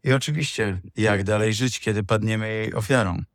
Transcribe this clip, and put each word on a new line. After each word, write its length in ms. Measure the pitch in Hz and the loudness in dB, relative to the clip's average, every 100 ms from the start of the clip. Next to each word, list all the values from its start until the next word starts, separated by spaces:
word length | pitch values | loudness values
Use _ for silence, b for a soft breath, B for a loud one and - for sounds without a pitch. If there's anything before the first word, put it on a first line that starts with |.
I 80 | 139 | 2
oczywiście, 680 | 135 139 151 147 - 107 92 - - | 2 2 -2 -2 -2 -2 -2 -8 0
jak 280 | 107 104 | 2 2
dalej 300 | 98 107 110 | 2 2 2
żyć, 260 | 107 127 - | 2 0 0
kiedy 220 | 113 104 | -2 -2
padniemy 460 | 101 107 107 110 110 | 0 0 0 -2 -2
jej 260 | 110 110 | -4 -4
ofiarą? 480 | - 107 131 98 87 - | -4 2 2 2 -2 -6